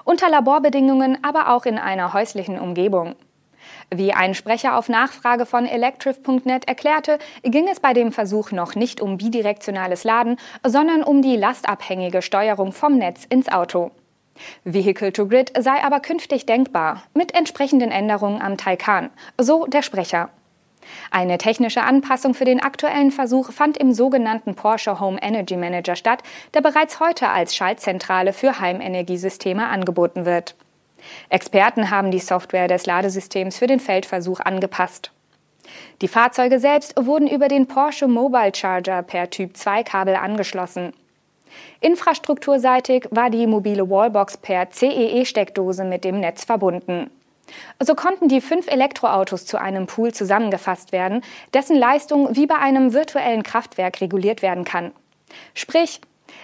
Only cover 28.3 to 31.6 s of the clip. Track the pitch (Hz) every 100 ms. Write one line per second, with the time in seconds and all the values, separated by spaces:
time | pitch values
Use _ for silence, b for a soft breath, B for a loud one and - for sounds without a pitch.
28.3 | 196 269 254 180 180 - 180 175 180 185
29.3 | - 190 185 226 190 180 175 175 180 175
30.3 | 175 170 - _ _ _ _ B B B
31.3 | 185 - 196